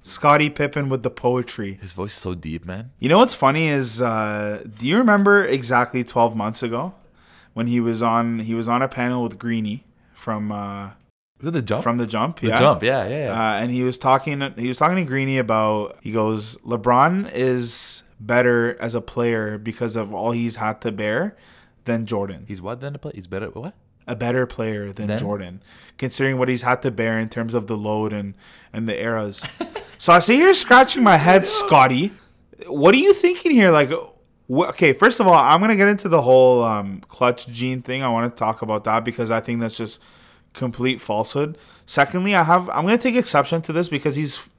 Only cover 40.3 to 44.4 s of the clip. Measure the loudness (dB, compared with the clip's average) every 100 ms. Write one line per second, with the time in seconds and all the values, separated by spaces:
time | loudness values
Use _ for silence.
40.3 | _ _ -10 -8 -4 -4 -4 -4 -4 -4
41.3 | -4 -6 -8 _ _ -8 -2 0 0 0
42.3 | 0 4 2 2 -4 0 0 2 0 0
43.3 | 0 0 -4 -4 -4 -2 -4 -4 -4 -6
44.3 | -8